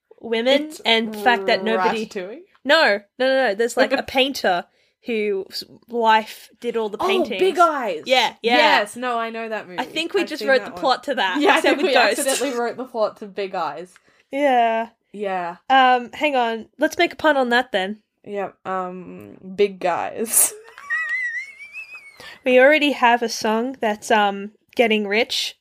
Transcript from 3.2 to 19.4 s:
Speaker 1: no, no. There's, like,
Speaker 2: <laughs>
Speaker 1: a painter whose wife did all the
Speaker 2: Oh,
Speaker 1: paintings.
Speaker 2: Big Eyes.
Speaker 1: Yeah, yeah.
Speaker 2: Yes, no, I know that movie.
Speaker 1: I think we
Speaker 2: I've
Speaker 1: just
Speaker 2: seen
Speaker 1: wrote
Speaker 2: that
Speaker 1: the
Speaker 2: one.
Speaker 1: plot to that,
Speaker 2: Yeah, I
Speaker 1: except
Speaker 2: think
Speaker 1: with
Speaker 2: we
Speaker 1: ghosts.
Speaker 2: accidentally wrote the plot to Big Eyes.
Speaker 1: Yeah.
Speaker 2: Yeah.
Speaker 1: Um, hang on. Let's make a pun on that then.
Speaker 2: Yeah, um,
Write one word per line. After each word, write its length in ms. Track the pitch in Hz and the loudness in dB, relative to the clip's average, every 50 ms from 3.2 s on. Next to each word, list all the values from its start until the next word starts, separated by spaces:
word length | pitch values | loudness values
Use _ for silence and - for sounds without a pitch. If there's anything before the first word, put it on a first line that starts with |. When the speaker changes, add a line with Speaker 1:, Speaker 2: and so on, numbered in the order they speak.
| 254 | 0
Speaker 1:
no, 200 | 262 269 269 262 | 0 2 2 2
no. 80 | 233 196 | 0 0
There's, 200 | 196 233 240 - | 0 -2 -2 2
like, 160 | 247 262 262 269 | 0 0 2 0
Speaker 2:
<laughs> 40 | |
Speaker 1:
a 60 | 262 - | -4 -4
painter 640 | - - 262 254 285 262 - - 214 180 175 196 _ _ _ _ _ _ _ - | -2 0 0 0 0 -2 -2 -2 0 0 0 -4 _ _ _ _ _ _ _ -8
whose 600 | - 233 220 208 208 202 190 - - - - - - 135 - _ - | -4 -4 -2 -2 -2 -2 -4 -6 -8 -12 -14 -14 -14 -20 -20 _ -8
wife 600 | 220 240 226 226 220 220 214 - - - - - _ - | -4 0 2 4 4 4 2 -2 -14 -20 -20 -20 _ -10
did 160 | - 240 214 | -8 -6 -4
all 100 | 226 220 | -4 -4
the 100 | 208 196 - | -6 -4 -4
Speaker 2:
Oh, 60 | 339 | -2
Speaker 1:
paintings. 320 | 370 392 370 320 226 - - | 0 0 0 0 -2 0 0
Speaker 2:
Big 180 | 370 381 311 359 | 0 2 4 4
Eyes. 440 | 349 330 302 277 240 208 170 151 - | 4 4 2 -2 -4 -4 -6 -6 -2
Speaker 1:
Yeah, 300 | 233 262 254 226 180 - _ | 0 2 2 2 0 -2 _
yeah. 140 | - 226 240 | -2 2 4
Speaker 2:
Yes, 400 | 240 233 302 285 247 208 208 - | 4 4 4 4 2 0 -2 -6
no, 240 | 240 254 254 240 233 | -8 -6 -4 -4 -4
I 120 | 226 226 | -4 -6
know 180 | 226 226 226 220 | -8 -8 -8 -8
that 180 | 220 208 175 | -8 -10 -10
movie. 120 | 170 180 175 | -10 -8 -8
Speaker 1:
I 60 | - | -8
think 280 | - - 311 320 339 - | -6 -6 -6 -6 -4 -2
we 80 | 392 | -2
Speaker 2:
I've 80 | 330 - | -4 -4
Speaker 1:
just 100 | 302 277 | -6 -6
Speaker 2:
seen 80 | 214 | 0
Speaker 1:
wrote 120 | 277 269 247 | 2 2 2
Speaker 2:
that 80 | 202 | 0
Speaker 1:
the 40 | - 170 | -2 -8
Speaker 2:
one. 60 | 180 | -2
Speaker 1:
plot 240 | - 269 240 240 - | 0 0 0 0 -2
to 100 | - 262 | -6 -4
that, 260 | 233 196 190 180 294 | -2 -2 -2 0 2
Speaker 2:
Yeah, 140 | 285 370 269 | 4 4 4
I 20 | |
Speaker 1:
except 60 | 320 311 | 4 4
Speaker 2:
think 140 | 349 - | 2 2
Speaker 1:
with 100 | 277 302 | 2 2
Speaker 2:
we 60 | 294 254 | 2 4
Speaker 1:
ghosts. 260 | 262 233 208 220 311 | 4 4 4 2 0
Speaker 2:
accidentally 380 | 262 269 269 - 240 285 240 | -2 -2 -2 -2 -2 -4 -2
wrote 200 | 240 240 233 - | -4 -4 -4 -6
the 80 | 214 254 | -8 -12
plot 320 | 262 - 233 214 190 - | -8 -4 -2 -2 -2 -4
to 80 | - 220 | -8 -16
Big 280 | 202 190 - 202 190 190 | -12 -8 -8 -8 -6 -4
Eyes. 400 | 185 165 147 143 156 180 180 _ _ _ _ _ _ _ - | -6 -6 -6 -6 -10 -14 -16 _ _ _ _ _ _ _ -8
Speaker 1:
Yeah. 580 | - 277 294 277 254 240 233 226 226 226 226 220 _ _ _ _ | -2 0 2 4 4 4 4 2 2 -2 -4 -6 _ _ _ _
Speaker 2:
Yeah. 460 | - 202 208 196 190 185 175 170 175 - _ - | -12 -8 -6 -6 -4 -6 -6 -8 -10 -10 _ 2
Speaker 1:
Um, 420 | 262 269 262 254 254 247 240 226 - | 4 6 6 6 4 2 0 -6 -8
hang 240 | - 294 302 277 | -2 -2 0 0
on. 320 | 254 240 226 226 226 220 _ _ | 2 0 0 -2 -6 -10 _ _
Let's 200 | - 294 311 - | -2 -2 -2 0
make 140 | - 349 339 | 0 0 0
a 60 | - | 0
pun 180 | - - 311 294 | 0 2 2 2
on 140 | 277 262 240 | 2 2 2
that 240 | 240 247 254 254 - | 2 0 0 0 -2
then. 280 | 196 185 190 214 - _ _ _ _ - | -4 -2 -4 -6 -10 _ _ _ _ -16
Speaker 2:
Yeah, 280 | 208 202 202 190 - - _ - | -10 -8 -8 -8 -8 -10 _ -10
um, 720 | 190 190 190 185 180 185 185 175 175 180 180 202 202 - - | -8 -6 -6 -6 -8 -10 -14 -16 -16 -18 -18 -18 -20 -20 -20